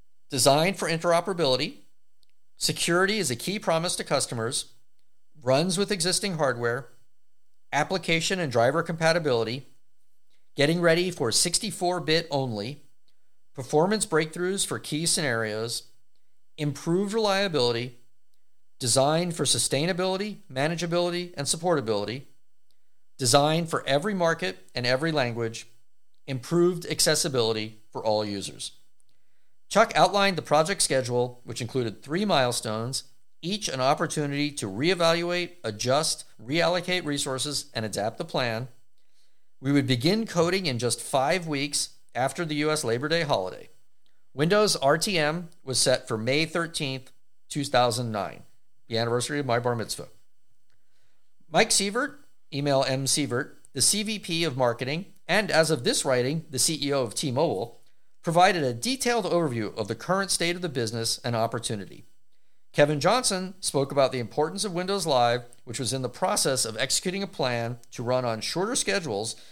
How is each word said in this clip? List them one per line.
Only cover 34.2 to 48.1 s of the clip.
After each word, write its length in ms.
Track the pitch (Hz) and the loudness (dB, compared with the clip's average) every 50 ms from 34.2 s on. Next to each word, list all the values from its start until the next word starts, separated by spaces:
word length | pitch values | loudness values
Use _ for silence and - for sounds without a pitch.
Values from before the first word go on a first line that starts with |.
| 147 143 139 143 147 147 | -2 -2 0 0 -2 -2
to 160 | 143 - - 101 | -2 -4 -6 -6
reevaluate, 840 | 95 107 143 175 190 175 170 165 165 170 175 175 175 175 175 175 - - - | -4 0 0 0 2 4 4 4 4 2 0 0 -2 -2 -2 -4 -8 -8 -6
adjust, 640 | 113 104 104 117 123 131 147 160 - - - - - - - 110 | -6 -6 -4 0 2 2 2 2 0 -2 -4 -8 -18 -16 -16 -8
reallocate 640 | 117 147 170 165 165 180 180 175 180 180 180 165 | -2 0 2 2 4 2 0 0 0 -2 -2 0
resources, 640 | 151 143 139 - 143 131 131 - 147 143 - - - - | -2 -2 -2 -2 -2 -2 -2 -2 -2 -4 -6 -6 -6 -6
and 120 | 123 110 | -4 -4
adapt 320 | 104 - 104 101 113 117 - | -2 -2 -2 -2 -2 -2 -4
the 80 | 170 | -10
plan. 420 | 165 - 156 127 120 110 113 127 131 - - - - - - - - - - - - - - - - - - | -4 -2 -2 0 0 0 -2 -4 -8 -10 -16 -18 -18 -20 -20 -20 -20 -20 -20 -20 -20 -20 -20 -20 -20 -16 -6
We 120 | 131 135 | -2 2
would 160 | 143 143 131 120 | 4 4 4 4
begin 400 | 131 117 117 165 202 226 226 208 | 2 2 2 2 2 2 0 -2
coding 380 | - 175 165 175 180 196 185 | 2 2 2 2 2 0 0
in 140 | 156 127 113 | 0 -2 0
just 220 | 123 117 - - | 0 0 -2 -2
five 460 | - - - 139 131 147 175 185 170 160 | -4 0 2 2 2 4 2 0 0 -2
weeks 420 | 147 139 143 147 143 - - - - - - - - | -2 -2 -2 -2 -2 -4 -4 -4 -8 -16 -18 -10 -4
after 300 | 117 127 135 - - 175 | 0 0 0 0 -2 -4
the 100 | 156 151 | -4 0
U 160 | 147 147 151 | 0 2 2
S 120 | 151 151 - | 2 0 2
Labor 260 | 117 113 120 139 151 | 0 0 0 0 0
Day 140 | 165 170 160 | 0 0 2
holiday. 460 | 143 135 101 92 92 - 50 50 - - - - - - - - - - - - - - | 2 0 0 0 -2 -6 -10 -14 -16 -18 -18 -18 -18 -20 -20 -20 -20 -20 -20 -20 -14 -2
Windows 420 | 131 151 170 202 208 214 196 - - | 0 2 4 6 6 6 4 4 2
R 200 | 139 139 151 165 | 4 4 4 4
T 220 | - 214 196 165 | 2 0 2 2
M 300 | 151 147 156 175 175 - - - - | 2 2 0 -2 -6 -10 -14 -14 -8
was 140 | 131 123 110 | -4 0 2
set 300 | - 143 127 127 - - | 4 4 4 2 2 -2
for 100 | 123 107 | -4 -2
May 280 | 110 123 135 151 160 | 0 2 2 2 2
thirteenth, 640 | 160 - 180 165 160 165 - 156 135 131 131 - - - - - - - - - - | 0 0 -2 -2 -2 -4 -4 -4 -4 -6 -6 -10 -14 -20 -20 -20 -20 -20 -20 -16 -8
two 140 | - 147 139 | -4 -4 -4
thousand 480 | - - 123 123 123 113 120 123 117 | 2 4 4 6 6 4 0 -2 -2